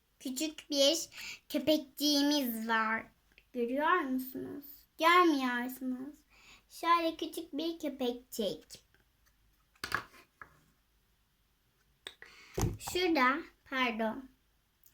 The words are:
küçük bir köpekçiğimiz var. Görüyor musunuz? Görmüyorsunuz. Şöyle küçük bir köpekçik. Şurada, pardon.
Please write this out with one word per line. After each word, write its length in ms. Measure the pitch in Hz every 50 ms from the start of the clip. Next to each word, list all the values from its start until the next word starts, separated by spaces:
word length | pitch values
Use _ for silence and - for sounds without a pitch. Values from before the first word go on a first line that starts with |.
| _ _ _ _
küçük 500 | - 277 254 254 311 311 311 - - -
bir 280 | 294 277 269 277 330 330 - - - - - - - - _ -
köpekçiğimiz 1160 | - 294 262 294 311 302 - - - - 285 294 294 277 285 285 302 294 269 233 226 220 220 226
var. 380 | 226 220 220 220 220 226 - - _ _ _ _ _ - - _ -
Görüyor 460 | 254 233 233 262 277 302 320 359 359
musunuz? 680 | 311 262 262 254 262 - - - 269 - - 285 - - - - - _ _ -
Görmüyorsunuz. 1160 | 311 330 349 359 359 339 302 269 262 247 247 240 247 254 254 - 262 254 254 247 262 285 294 - _ _ _ - - - - - _ _
Şöyle 480 | - - 349 330 339 339 330 320 320 -
küçük 360 | 339 311 - 370 339 - -
bir 260 | 277 330 339 330 -
köpekçik. 840 | - 285 254 - 262 247 254 254 - _ - - 214 185 156 - - - - - _ _ _ _ _ _ _ _ _ _ _ _ _ _ _ _ _ _ _ _ - - - - - - - - - _ _ - - - _ _ _ _ _ _ _ _ _ _ _ _ _ _ _ _ _ _ _ _ _ _ _ _ _ _ _ _ _ _ - - - _ - - - - - - - - - - - -
Şurada, 580 | - - - 359 370 359 330 285 254 247 277 320 339 - - _ _ -
pardon. 600 | 277 262 254 240 220 214 226 220 233 269 - - _ _ _ _ _ _ _ _ _ _ _ _